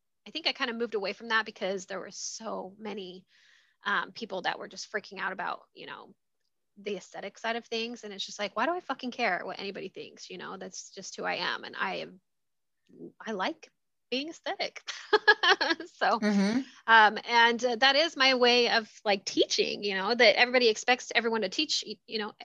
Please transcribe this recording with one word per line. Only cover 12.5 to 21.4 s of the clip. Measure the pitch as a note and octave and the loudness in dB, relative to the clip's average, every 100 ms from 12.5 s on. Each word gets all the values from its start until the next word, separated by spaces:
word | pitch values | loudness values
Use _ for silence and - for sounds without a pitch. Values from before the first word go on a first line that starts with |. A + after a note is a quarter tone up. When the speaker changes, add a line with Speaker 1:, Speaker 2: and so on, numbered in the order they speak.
| _ _ _ _ - E3+ - A3 | _ _ _ _ -18 -18 -14 -10
Speaker 1:
I | |
like | G3 G#3+ - - _ _ _ - | -6 -6 -6 -16 _ _ _ -8
being | B3 D#4 | -8 -6
aesthetic. | - C#4+ G4 - - - | -8 -8 -6 -6 -8 -14
<laughs> | - - G#4 - G#4 F4 G4 D4 E4 E4+ - | -14 0 2 4 4 4 4 2 -2 -6 0
So, | F#3+ A3 | 2 2
Speaker 2:
Mm-hmm. | G#3+ G3+ G3 A#3+ C4 - - | 2 4 2 0 -4 -2 6
Speaker 1:
um, | A3+ G#3+ A3 - | 8 8 4 2
and, | A#3 A#3 A#3 B3 | 6 6 4 0
uh, | A3+ | 4
that | C4+ C#4 | 4 4
is | E4 C#4+ | 2 4
my | C4 B3+ | 4 6
way | A#3+ A#3+ A#3+ | 6 6 4
of, | A3+ G#3+ - G#3+ | 2 -2 -4 0
like, | G3+ - | 0 0
teaching, | D#4 - - - - | 0 2 2 0 -2
you | G3+ G3 | -4 -2
know, | F#3+ | 0
that | A#3+ A3+ - | 4 6 6
everybody | B3 B3 A#3 | 4 4 4
expects | G#3+ - B3 - A#3 | 2 0 0 0 -2
everyone | A3+ A3+ | 0 -2